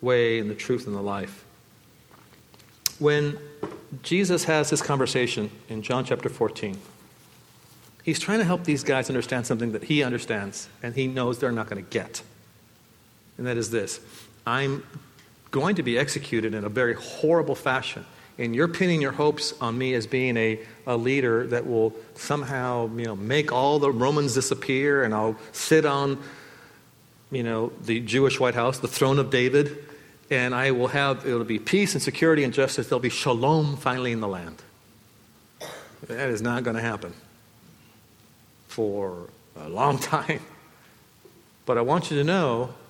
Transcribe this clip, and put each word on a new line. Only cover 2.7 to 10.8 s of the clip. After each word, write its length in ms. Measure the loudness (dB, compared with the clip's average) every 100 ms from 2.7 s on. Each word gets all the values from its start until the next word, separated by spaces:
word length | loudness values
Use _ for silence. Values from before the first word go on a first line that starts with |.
| -6 -6 0
When 400 | 2 2 0 -4 -12 -12 -12 -12 -16 -14
Jesus 440 | -2 0 2 2 2
has 260 | 2 2
this 100 | 0
conversation 680 | 0 0 2 2 0 -2 -4 -8 -10
in 140 | -10
John 200 | -2 -2
chapter 260 | 0 -2 -2
fourteen, 500 | 0 -2 -2 -8 -8 -14 -20 -20 -20 -20 -20 -20 -20 -20 -20 -20 -10
he's 140 | -4 -4
trying 220 | 0 2
to 60 | 2
help 180 | 0
these 200 | 0 -2
guys 240 | 2 0 2
understand 380 | -2 -2 -2 -2
something 260 | -2 -2
that 100 | -4
he 180 | 0 2
understands 680 | 2 -2 -2 -4 -4 -10 -14 -12